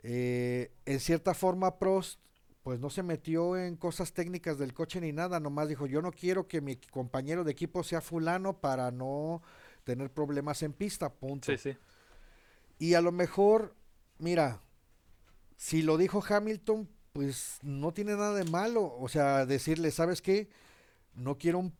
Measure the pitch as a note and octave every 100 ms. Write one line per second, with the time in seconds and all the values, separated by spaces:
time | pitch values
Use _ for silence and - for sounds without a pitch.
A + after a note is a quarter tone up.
0 | A2+ B2 B2 B2 B2 B2 C#3 - - C#3
1 | - E3 E3 E3+ F#3 F3+ F#3 F#3 F#3+ F#3+
2 | F3+ - _ _ _ _ - B2 C#3 E3
3 | F3+ D#3+ - D#3+ E3+ F#3 F3+ E3+ F3 D#3+
4 | F3 - F3 F3+ E3 C#3+ C#3 B2 D#3+ F#3
5 | E3 D3 F3+ F3 D3 C#3+ D3+ D3 C#3+ C#3+
6 | F3+ - F3+ F#3 F3+ E3 C#3+ B2+ - -
7 | B2 C3+ C3+ E3 E3 C3 E3 F3+ D#3+ E3
8 | - E3 D#3+ F3+ F#3+ F#3+ C#3+ C3 B2+ B2+
9 | C3 C#3 D#3 E3 - - - - - B2
10 | C#3 D3+ D3 C#3+ C#3+ C#3+ D#3 C#3+ G#3 -
11 | D#3 - C3 C#3 - C3+ C#3 C3 - _
12 | _ - - - _ _ _ - E3 F3
13 | E3+ F3 F3 - G3+ G#3+ G#3 - - _
14 | _ - D#3+ F3 C#3+ G#2+ - _ _ _
15 | _ - - - - - - D#3+ D#3 D#3
16 | F#3+ G3+ - G#3 G#3+ A3 - A3 G#3 -
17 | - D3 C#3 B2+ - - C#3+ C#3 D3+ E3+
18 | G#3 G#3 G#3 G#3 F3 E3+ G#3+ A#3 F#3 B2
19 | B2+ D#3 C#3+ C#3 C3 C3+ D#3+ D#3+ D#3+ C#3
20 | E3 F3+ - G3 G#3 - - - _ _
21 | _ - B2+ C3+ E3+ F3 F3+ -